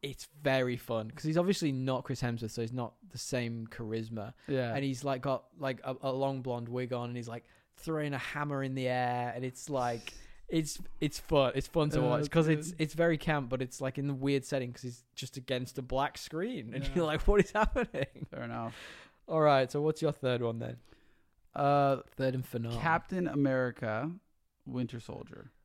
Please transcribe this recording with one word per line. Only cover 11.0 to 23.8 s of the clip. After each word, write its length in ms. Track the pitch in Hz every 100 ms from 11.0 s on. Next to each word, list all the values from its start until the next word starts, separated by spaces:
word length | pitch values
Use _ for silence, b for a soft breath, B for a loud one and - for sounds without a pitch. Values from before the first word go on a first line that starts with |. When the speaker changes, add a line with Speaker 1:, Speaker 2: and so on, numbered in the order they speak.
Speaker 1:
it's 180 | 151 -
fun. 340 | - 151 131
It's 120 | 135 131
fun 200 | 170 151
to 160 | 147
Speaker 2:
Uh, 40 | 127
Speaker 1:
watch 200 | 123 147
'cause 180 | 165 156
Speaker 2:
it's 240 | 151 160
Speaker 1:
it's, 40 | 180
it's 160 | 156
very 220 | 156 170 156
camp, 320 | - 151 123
but 140 | 127
it's, 180 | 131 -
like, 160 | 131 131
in 100 | 139
the 60 |
weird 320 | 139 139 139
setting 300 | 135 139 123
'cause 80 | 120
he's 220 | 127 120 _
just 240 | - 135 -
against 400 | 123 127 123 -
a 40 |
black 360 | 127 131 127 -
screen, 560 | - 156 202 247 110
and 100 | 123
Speaker 2:
Yeah. 60 | 139
Speaker 1:
you're 120 | 185 160
like, 160 | 151 -
"What 140 | 208
is 80 | 190
happening?" 720 | 208 214 269 233 - 135 - -
Speaker 2:
Fair 120 | -
enough. 320 | 120 117 113 107 B B B B -
Speaker 1:
All 140 | 160
right, 320 | 151 139 131
so 80 | 147
what's 220 | 151 156
your 100 | 160
third 300 | 139 127 120
one 160 | 120 117
then? 180 | 117 120 - b b b b b _
Speaker 2:
Uh, 480 | - 143 143 139 135 - -
Speaker 1:
Third 160 | 131
and 100 | 131 127
finale. 300 | 120 117 117
Speaker 2:
Captain 500 | 160 127 - 185 175
America, 840 | 139 139 131 127 113